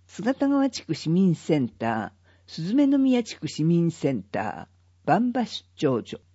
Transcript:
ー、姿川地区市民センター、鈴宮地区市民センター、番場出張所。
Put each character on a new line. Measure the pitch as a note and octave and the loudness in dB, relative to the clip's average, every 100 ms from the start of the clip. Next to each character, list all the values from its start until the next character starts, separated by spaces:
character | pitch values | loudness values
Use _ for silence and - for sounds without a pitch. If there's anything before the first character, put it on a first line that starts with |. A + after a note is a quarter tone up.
| _ | _
ー、 | |
姿 | - G#3+ C4+ C#4 | -6 -4 -2 0
川 | C#4 C4+ | 2 0
地 | - | -4
区 | - | -8
市 | D3+ D#3 | -6 0
民 | F3 F#3+ | 2 4
セ | D#3+ - D3+ | 2 0 0
ン | A#2+ | 0
タ | - A#2 A2 F#2+ _ _ _ - | -4 -4 -2 -6 _ _ _ -16
ー、 | |
鈴 | - E3 | -8 -2
宮 | C4 C#4 C#4 C4+ B3 | 2 4 4 2 2
地 | A3+ - | -2 -8
区 | D3+ | -8
市 | - | -2
民 | D#3 E3+ E3+ | 2 2 2
セ | D#3+ D3 | 0 -2
ン | B2 | -2
タ | F#2 F#2+ G#2 - F#2 | -6 -6 -6 -8 -14
ー、 | _ _ _ - | _ _ _ 0
番 | G3+ B3 | 2 2
場 | B3 A3 | -2 -4
出 | - _ - | -6 _ -2
張 | D3+ A#2+ | 0 0
所。 | - - _ | -4 -14 _